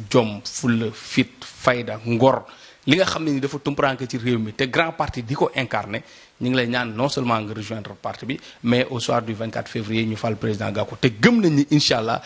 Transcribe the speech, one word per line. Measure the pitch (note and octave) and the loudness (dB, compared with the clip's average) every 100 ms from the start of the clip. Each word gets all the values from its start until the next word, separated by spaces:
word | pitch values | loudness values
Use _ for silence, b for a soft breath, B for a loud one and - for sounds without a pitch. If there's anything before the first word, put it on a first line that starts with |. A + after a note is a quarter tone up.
| G#2+ | 2
jom, | B2+ A2 G2+ | 4 4 -2
fulla, | - - B2+ A2+ A2+ | -10 -4 0 0 -2
fit, | A2 - - B2 - | -8 -6 -2 -2 -4
fayda, | - - - B2 G#2+ G#2+ A2+ | -18 0 2 2 -2 -6 0
ngor, | A#2 C3 A#2+ - B B B - | 4 6 4 -2 B B B 2
li | E3 | 4
nga | |
xam | F#3 E3 | 4 0
ne | D#3 | -2
ni | C#3 | 0
dafa | C#3 C#3+ | -2 -4
tumpuranke | C#3+ C#3+ C#3 B2+ B2+ | -4 0 0 0 -6
ci | B2 | -4
réew | A#2+ A#2+ | 0 0
mi | G#2+ | -2
te | G#2 C3+ | -2 -2
grand | D3 E3 | 0 0
parti | D#3+ D3 B2+ | -2 -4 -4
di | A2+ | -4
ko | D3 E3+ | 0 0
incarné, | C3+ A#2+ G#2+ G2 A2+ - B B B | 0 -2 -4 -4 -8 -10 B B B
ñu | B2 | -2
ngi | B2+ | 0
lay | A#2+ | 2
ñaan | B2 A#2 G#2+ | 0 -2 -2
non | C#3 | -2
seulement | C#3 B2 A2+ | 0 0 0
nga | G#2+ | -2
rejoindre | A2 G#2 A2 G2+ G2 | -8 -8 -10 -10 -10
parti | G2+ - | -10 -8
bi, | A2+ D3+ B B | -8 -10 B B
mais | A#2+ B2 C3 | 2 4 2
au | B2 | -2
soir | - A#2+ | 0 0
du | A2+ | 0
vingt-quatre | A2 A#2 A#2 - | -6 -6 -6 -6
février, | A#2+ G#2+ A2+ A2 | -6 -2 0 0
ñu | G#2+ | -2
fal | A#2 G#2+ | -4 -2
président | A2+ G#2 G#2+ | -4 -2 -4
Gakou. | G#2 G#2 - | -4 -6 0
Te | C3+ | 0
gëm | A2 F#3+ A#3 | 4 4 6
nañ | F3+ C#3+ | 4 4
ni, | C#3+ | 4
incha | D3 - B2 | 4 4 0
Allah, | A2 B2 | 0 -4